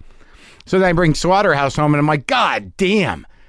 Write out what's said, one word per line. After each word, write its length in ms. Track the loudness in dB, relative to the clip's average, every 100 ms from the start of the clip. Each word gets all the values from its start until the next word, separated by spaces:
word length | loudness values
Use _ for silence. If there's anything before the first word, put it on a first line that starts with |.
| -14 -20 -20 -20 -20 -20 -4
So 140 | 0
then 80 | 2
I 60 |
bring 200 | 2 2
Slaughterhouse 600 | 2 0 2 2 0 -2 0
home, 180 | 0
and 60 | 2
I'm 80 | 0
like, 200 | -2 -2
"God 440 | -2 0 -2 -8 -4
damn, 500 | 0 0 -2 -6 -14 -20